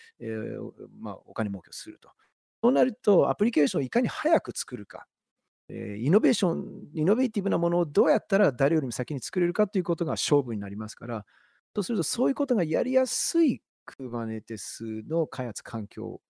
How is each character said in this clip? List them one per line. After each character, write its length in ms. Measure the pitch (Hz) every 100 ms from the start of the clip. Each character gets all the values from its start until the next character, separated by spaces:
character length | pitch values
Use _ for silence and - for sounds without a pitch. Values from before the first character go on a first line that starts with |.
| - -
え 60 |
ー、 340 | 113 110 110 110 110 - 104 104
ま 120 | 110
あ、 60 | 95 -
お 80 |
金 160 | - 104
儲 100 | 98
け 100 | -
を 20 |
す 160 | - -
る 120 | 107
と。 100 | - _ _ _ _ _
そ 60 | 240
う 20 |
な 100 | 277
る 120 | 262
と、 360 | 214 - 185 139
ア 40 | 135
プ 80 |
リ 80 | 226
ケ 120 | 302
ー 20 | 285
シ 80 | 175
ョ 20 |
ン 40 |
を 20 |
い 60 | 131
か 100 | 233
に 80 | 240
早 320 | - - 320
く 160 | - -
作 200 | - 120
る 100 | 101
か。 200 | - - _ _ _ _ _ -
え 280 | 104 104 104
ー、 40 |
イ 60 | 127
ノ 100 | 196
ベ 100 | 277
ー 20 |
シ 120 | 240
ョ 100 | 180
ン、 100 | 147 - - 147
イ 100 | 156
ノ 120 | 156 226
ベ 80 |
ー 60 | 262
テ 100 | 214
ィ 20 |
ブ 80 | 190
な 80 | 185
も 120 | 170
の 80 | 175
を 80 | 160
ど 180 | 170
う 60 | 311
や 60 | 269
っ 100 | -
た 120 | 196
ら 140 | 180
誰 220 | 127 143
よ 60 | 160
り 60 | 135
も 60 |
先 220 | - 123
に 60 | 143
作 200 | - 185
れ 60 | 175
る 60 |
か 140 | 170 208
と 120 | 190
い 20 |
う 40 |
こ 120 | 175 170
と 80 |
が 80 | 160
勝 300 | 113 - 147
負 120 | 127
に 60 | 110
な 80 | 101
り 80 | 101
ま 120 | 107
す 60 |
か 120 | - 113
ら、 180 | 113 - _ _ _ _
そ 60 | -
う 20 |
す 80 | 196
る 60 | 220
と 40 |
そ 240 | - - 269
う 20 |
い 40 |
う 20 |
こ 120 | 262 277
と 80 |
が 100 | 233
や 180 | 160 165
り 100 | 240
や 140 | 262 262
す 380 | - - 330
い 180 | 320 135 _ _ -
Kubernetes 1200 | - 131 120 113 110 - 110 - - 113 110 110
の 180 | 165 156
開 200 | - 123
発 180 | -
環 220 | - 113 101
境 340 | - 101 98 _